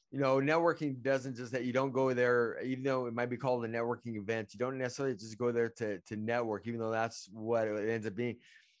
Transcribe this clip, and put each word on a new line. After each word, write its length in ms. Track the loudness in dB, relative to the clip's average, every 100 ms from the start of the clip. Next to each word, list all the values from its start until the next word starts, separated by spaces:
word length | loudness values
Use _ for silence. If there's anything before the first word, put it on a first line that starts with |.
| _
you 80 | 0
know, 160 | 4 4
networking 640 | 4 4 4 2 -2 -2
doesn't 340 | 0 0 0 -8
just, 160 | -4
that 120 | -2
you 80 | 0
don't 200 | 2 2
go 200 | 2 2
there, 460 | 4 4 4 2 0
even 220 | -4 -2
though 220 | 0 0 0
it 80 |
might 140 | -2 -2
be 60 | -2
called 280 | 0 0
a 40 | 0
networking 480 | -2 -2 -4 -6 -6
event, 360 | -2 -2 -4
you 40 | -4
don't 200 | -4 -2
necessarily 360 | -4 -2 -2 -2
just 200 | -8 -2
go 120 | 0
there 160 | 2 0
to, 300 | -2 -4 -4
to 160 | -6 -6
network, 500 | -2 0 0 -2 -4
even 100 | -4
though 100 | -2
that's 380 | 0 -2 -4 -14
what 340 | -8 0 2 2
it 220 | 0 0
ends 180 | -2 -2
up 80 |
being. 220 | -4 -4 -6 -14 -20 _ _